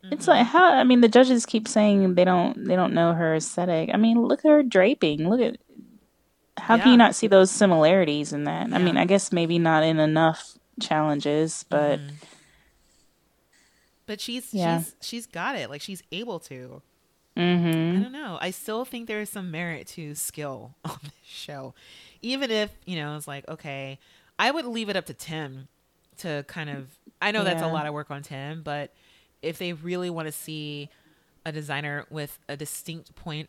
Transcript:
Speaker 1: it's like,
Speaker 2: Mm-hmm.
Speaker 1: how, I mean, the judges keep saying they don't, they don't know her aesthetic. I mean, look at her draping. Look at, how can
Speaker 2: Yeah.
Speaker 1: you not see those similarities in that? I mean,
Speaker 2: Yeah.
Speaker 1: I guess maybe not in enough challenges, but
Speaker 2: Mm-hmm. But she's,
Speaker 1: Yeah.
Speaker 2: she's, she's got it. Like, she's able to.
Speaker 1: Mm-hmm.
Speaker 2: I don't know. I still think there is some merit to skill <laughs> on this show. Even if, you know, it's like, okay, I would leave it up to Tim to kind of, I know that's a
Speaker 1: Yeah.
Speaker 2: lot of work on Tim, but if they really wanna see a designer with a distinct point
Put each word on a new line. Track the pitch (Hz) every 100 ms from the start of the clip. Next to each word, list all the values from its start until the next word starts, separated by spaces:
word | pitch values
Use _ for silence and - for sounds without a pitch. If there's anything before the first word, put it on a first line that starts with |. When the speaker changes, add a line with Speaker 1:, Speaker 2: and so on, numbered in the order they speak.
Speaker 1:
it's | - 285 -
like, | 277 233
Speaker 2:
Mm-hmm. | 330
Speaker 1:
how, | 359
I | 277
mean, | 247 247
the | 233
judges | 240 254 247 -
keep | 233 220
saying | 220 208 202 190
they | 180
don't, | 180 180 170 - -
they |
don't | 180 180
know | 165 170
her | 165 165 160
aesthetic. | 156 - 180 165 160
I | 208
mean, | 226 233
look | 233 -
at | 311
her | 302
draping. | 262 196 190 294 160 147 165
Look | 240
at, | 233 - _ - - - _ _ _ _ _ -
how | - 233
can | 220
Speaker 2:
Yeah. |
Speaker 1:
you | 247
not | 226
see | - 220
those | 196 190
similarities | - 202 165 156 190 165 147 147
in | 147
that? | 147 160 -
I | -
mean, | 180 170
Speaker 2:
Yeah. |
Speaker 1:
I |
guess | 180 196 -
maybe | 175 165 170
not | 165 160
in | 160 160
enough | 151 156 160 160 - - _ -
challenges, | - 156 151 147 147 147 160 - -
but | 147 147 147
Speaker 2:
Mm-hmm. | 143 147 - - _ _ _ _ _ _ _ _ _ _ _ _ _ _ _ _ -
But | 208
she's, | - 240 247
Speaker 1:
Yeah. | 202 170 165
Speaker 2:
she's, | 165 _
she's | - 233 233
got | 165 180 254
it. | 117
Like, | 147
she's | - 185 _
able | 180 233 175
to. | - 131 127 - _ _ _ _ _ -
Speaker 1:
Mm-hmm. | 175 175 170 165 165 180
Speaker 2:
I |
don't | 247
know. | 277 269 165
I | 180
still | 180 - 220
think | 254 247 233
there | 214
is | 208
some | 208 180
merit | 160 175 156 -
to | - 151
skill | 147 - - 147 127 110 _
<laughs> |
on | 160 -
this | 147 _
show. | _ - - 143 135 - - - - _
Even | 233 262 269
if, | 220 208 -
you | - 175
know, | 147 151
it's | 151
like, | 139 -
okay, | 156 156 139 135 135 _ _ _ -
I | 220
would | 302 247
leave | 233 214
it | 196
up | -
to |
Tim | 135 - 160 143 131 135 _ _ _ _ -
to | 175 147 143
kind | - 151
of, | 139 135 _ - _
I | 202
know | 214
that's | 190 170
a | 165
Speaker 1:
Yeah. |
Speaker 2:
lot | 160 151
of |
work | 147 147
on | 143
Tim, | 143 135 139 165
but | 151 147 143 _ _ _ _ _
if | 156 165
they | 180
really | 165 165 180 180
wanna | 165 156
see | 151 - 156 151 147 143 _ _ _ _ _ 165
a |
designer | 156 151 139 147 143 -
with | 156 147 - -
a | 143
distinct | 147 - - 165 -
point | - - 151